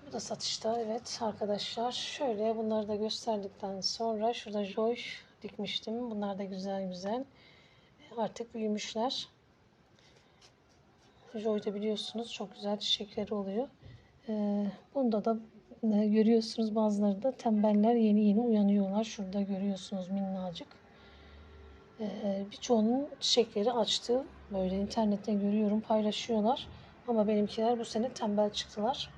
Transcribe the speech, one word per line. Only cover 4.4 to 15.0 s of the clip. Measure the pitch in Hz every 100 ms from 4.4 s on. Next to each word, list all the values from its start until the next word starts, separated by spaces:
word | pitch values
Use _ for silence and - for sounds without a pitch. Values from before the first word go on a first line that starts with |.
| 220 208 196
joy | 214 226 233 - - - _
dikmiştim. | 202 - 196 - - 226 247
Bunlar | 214 202 196
da |
güzel | 196 190 196 196 190
güzel. | 180 196 240 277 - - - - - _ _ - 233
Artık | 202 - 233 233
büyümüşler. | 214 208 - 220 247 277 - _ _ _ _ _ _ - - - _ _ - _ _ _ _ _ - _ - 220
Joy | 220 214 214
da | 202
biliyorsunuz | 214 208 - 220 233
çok | - 202 -
güzel | 202 208
çiçekleri | - - 208 - 202
oluyor. | 208 196 202 277 - - - - _ -
Ee, | 214 208 202 202 - -
bunda | 277